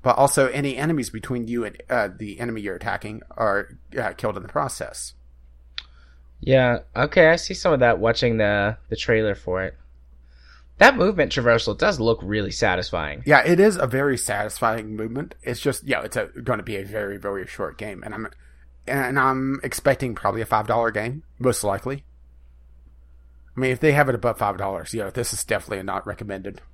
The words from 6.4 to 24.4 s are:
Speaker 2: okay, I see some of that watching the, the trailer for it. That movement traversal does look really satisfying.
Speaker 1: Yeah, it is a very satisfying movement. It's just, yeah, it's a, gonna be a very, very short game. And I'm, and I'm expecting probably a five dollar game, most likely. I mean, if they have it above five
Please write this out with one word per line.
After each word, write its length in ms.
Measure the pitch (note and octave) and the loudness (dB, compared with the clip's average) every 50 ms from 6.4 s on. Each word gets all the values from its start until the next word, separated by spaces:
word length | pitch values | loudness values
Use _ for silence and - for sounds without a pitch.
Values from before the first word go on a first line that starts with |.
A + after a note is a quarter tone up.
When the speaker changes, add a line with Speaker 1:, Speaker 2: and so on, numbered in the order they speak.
| - C3+ C3 C3 B2+ B2 A#2+ - - - - | 0 4 4 6 6 4 2 0 -4 -8 -2
Speaker 2:
okay, 320 | A2+ C3 D3+ - F#3+ E3 | -2 -2 2 6 6 8
I 80 | D#3+ E3 | 8 6
see 180 | E3+ - - F#3+ | 4 0 -6 -8
some 180 | - - F#3 | 0 2 2
of 100 | D#3 C3 | 4 6
that 180 | B2 A#2 A2+ F2 | 6 4 4 4
watching 380 | G#2 A2+ A#2 - C#3 A#2+ A2+ | 2 0 2 2 2 0 2
the, 400 | A2 G#2+ G#2 G#2 G2+ G2+ G#2 A2 - - - | 2 2 2 2 2 2 0 -2 -6 -8 -8
the 60 | A2 | -8
trailer 400 | - - - A2+ A2 A2 G#2 G2 | -6 0 2 2 4 4 0 -2
for 260 | - - F2+ F2+ F#2 F#2+ | -4 -4 -4 -4 -4 -4
it. 120 | - - - - - - - - - - - - - - - - - - - - - - - | -6 -10 -14 -20 -20 -20 -20 -20 -20 -20 -20 -20 -20 -20 -20 -20 -20 -20 -20 -20 -20 4 6
That 160 | G3+ C4 C4+ | 8 8 8
movement 340 | A3+ F3+ G3 G3+ F3 C#3+ - | 6 2 2 2 2 0 0
traversal 460 | - C3+ A#2 A#2+ A#2 A2+ - A2+ G2+ | 0 2 4 6 4 4 4 -2 -2
does 220 | - E3 D#3+ D3+ C#3 | 0 0 0 0 2
look 200 | A2+ A#2 A2+ A2 F#2+ | 2 2 2 0 -2
really 260 | F#2 G#2 G#2+ G2+ F#2+ | -4 -2 -2 -2 -4
satisfying. 720 | - - A#2 G2+ F#2 F2+ F2+ - - E2+ D#2 D2 D2 - B2 | -2 0 0 0 2 0 -2 -4 -4 -4 -4 -6 -8 -6 2
Speaker 1:
Yeah, 220 | C#3 D3+ C3 - | 4 6 6 6
it 140 | D#3 F3 F3 | 4 4 4
is 180 | G3+ G#3+ G3 | 4 2 4
a 80 | D#3 - | 2 -2
very 320 | A#2+ B2 C3+ C#3+ C#3+ C3 | -2 0 0 0 0 0
satisfying 800 | A2+ - - G2+ G#2 G#2 G#2+ - - B2+ A2+ A2 A#2 G#2+ G#2+ A2 | 0 -2 -4 -2 -2 -4 -6 -4 -2 0 0 0 -2 -6 -8 -6
movement. 400 | G#2+ A2 A2+ A#2 C3+ D#3 - - - - | -6 -6 -6 -6 -8 -8 -10 -14 -10 -6
It's 160 | B2+ A#2+ - | -6 -6 -2
just, 240 | - C#3+ B2+ - - | -2 -2 -2 -2 -4
yeah, 180 | C#3 B2+ E2 | -2 -2 -2
it's 160 | - G#2+ - | -2 -4 -4
a, 80 | A#2 G#2 - - - A#2 | -4 -6 -6 -8 -10 -4
gonna 200 | C3 A#2+ G2+ G2 | -4 -4 -4 -4
be 120 | B2 G#2+ | -8 -8
a 80 | F#2+ G2 | -8 -8
very, 340 | G2 G#2 G#2+ G#2 G2 G2+ | -6 -6 -6 -6 -6 -8
very 280 | G2 G2+ G2+ G2 G2 F#2 | -6 -6 -6 -6 -6 -8
short 320 | - - - G2+ D#2 C#2+ | -10 -8 -8 -8 -8 -8
game. 240 | - G#2+ G#2+ G2 F2 - | -10 -12 -12 -12 -12 -12
And 120 | G#2+ G#2 | -12 -10
I'm, 120 | G#2+ A2 - - - - - - - - - - - - | -10 -10 -12 -14 -18 -20 -20 -20 -20 -20 -20 -20 -16 -8
and 320 | - B2+ C#3 C3 B2 C3+ C#3+ | -4 -2 -2 -2 0 2 4
I'm 400 | C3 C3+ C3 C3 C3 C3+ C#3 C3 | 4 4 2 2 -2 -2 -4 -4
expecting 540 | - C3 - - - C#3+ C3 - C3+ B2 G#2+ | -6 -6 -8 0 2 2 2 2 0 -6 -6
probably 260 | - - G2+ G2+ A2+ | -2 -2 -2 0 0
a 40 | A2 | -2
five 180 | - A2+ A2 G#2+ | 0 0 0 2
dollar 240 | A2 A2 A#2 A#2 A2+ | 2 2 2 2 2
game, 320 | G#2+ G#2+ G#2+ A#2+ C3+ D#3 - - - | 0 -2 -4 -4 -8 -8 -14 -18 -12
most 260 | - B2 B2+ A#2 - - | 0 0 2 2 2 0
likely. 400 | G#2 G2 G2+ - C#3 C#3 C#3 - - - - - - - - - - - - - - - - - - - - - - - - - - - - - - - | 0 -2 -2 -4 -6 -8 -8 -12 -20 -20 -20 -20 -20 -20 -20 -20 -20 -20 -20 -20 -20 -20 -20 -20 -20 -20 -20 -20 -20 -20 -20 -20 -20 -20 -20 -20 -12 -6
I 40 | B2+ | -2
mean, 100 | C3 C3 | 0 0
if 100 | B2+ B2 | 0 2
they 120 | C3 C3 | 2 4
have 180 | C#3 D3 D3 C3 | 4 4 4 2
it 60 | A#2+ | 2
above 240 | A2 A2 A#2+ A2 | 0 0 -2 0
five 180 | - | 0